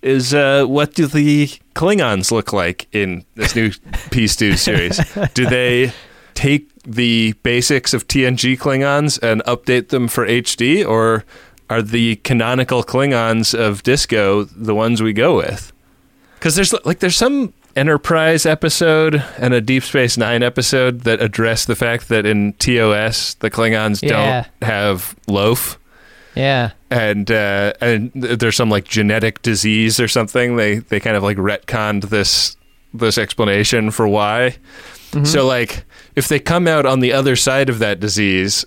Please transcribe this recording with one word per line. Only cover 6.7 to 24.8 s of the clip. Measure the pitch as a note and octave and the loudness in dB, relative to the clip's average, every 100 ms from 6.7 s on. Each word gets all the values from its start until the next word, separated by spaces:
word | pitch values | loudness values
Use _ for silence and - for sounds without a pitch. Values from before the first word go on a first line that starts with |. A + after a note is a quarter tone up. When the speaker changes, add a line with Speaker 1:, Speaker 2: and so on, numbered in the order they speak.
| _ | _
Speaker 1:
the | - A2+ A#2+ A2+ A2 G#2+ | -10 -2 0 2 0 -2
basics | B2 A#2+ A#2+ C#3 - | -2 0 2 0 0
of | B2+ - | -4 -2
T | C#3 B2+ | 0 2
N | B2+ | 0
G | B2+ B2+ | 0 0
Klingons | D3 C3+ C#3 C#3+ D3 - | 0 0 0 0 0 0
and | A#2 A2 | 0 0
update | A2+ B2 - B2 A#2+ | 0 -4 0 0 0
them | C3+ A#2+ | -2 -2
for | - G#2+ | -2 0
H | A#2 B2+ - | 0 -2 -2
D, | B2 F3 | 0 2
or | F#3+ A2 A2+ A2 - - - - _ | 2 2 2 0 -4 -20 -20 -20 _
are | A2+ | -4
the | G#2+ A#2 A#2 A2 | -2 0 0 -2
canonical | - A#2+ A2+ B2+ B2+ B2+ | -2 0 0 0 0 -2
Klingons | - B2+ C#3 B2+ A2+ A2+ A2 | 0 0 0 0 0 0 0
of | A2+ A2 G2+ | 0 0 0
Disco | - C#3 - A2+ G2 G2+ | 0 0 2 0 2 0
the | G2+ F2 A2 | -2 -8 -2
ones | G#2+ A2+ A#2 | 0 2 2
we | A2 | 0
go | G#2 C3+ C#3 | 2 2 2
with? | D2+ - - - _ _ _ _ _ _ | 0 -8 -14 -20 _ _ _ _ _ _
'Cause | E3+ D#3 | -2 0
there's, | F#3+ A3+ | 0 0
like, | - F3 | -2 -2
there's | F#3 F3 | 0 0
some | A#3 C#4 A#3+ _ _ - | 0 0 -4 _ _ -2
Enterprise | C#3+ D3 - E3 D#3+ E3 E3 | 0 0 0 0 2 2 2
episode | D#3 E3 - E3+ D#3 D#3 D3+ C3 - | 0 0 0 2 4 2 0 -2 -4
and | B2 | 0
a | B2 | 0
Deep | A2 C3 | 2 0
Space | - C#3 B2 A#2+ | 0 0 0 0
Nine | A2 A#2+ | 0 0
episode | B2 A#2+ B2 C3+ B2+ B2 | 0 0 0 2 0 0
that | A#2+ A2+ | -2 0
address | A2+ G#2 A2+ A2+ | 0 0 0 0
the | - A2+ | -2 -2
fact | A#2 A#2 - | -2 -2 0
that | A2+ G#2 | 0 2
in | G#2 G#2 | 2 0
T | - - A#2+ | -2 0 2
O | A2 | 2
S, | G#2 A2 A2+ - | 2 0 -2 -6
the | - A2 | -6 -6
Klingons | - A2+ A2 G#2+ G#2 | -2 0 0 0 -2
Speaker 2:
Yeah. | D3 A2 G#2+ B2+ A2+ _ | -2 0 0 -2 -6 _
Speaker 1:
don't | A2+ | -4
have | G#2 | -2